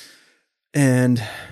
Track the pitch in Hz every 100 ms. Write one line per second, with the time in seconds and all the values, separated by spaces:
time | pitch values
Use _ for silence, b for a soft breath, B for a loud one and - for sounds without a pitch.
0 | B B B B B _ _ 143 135 127
1 | 127 120 107 B B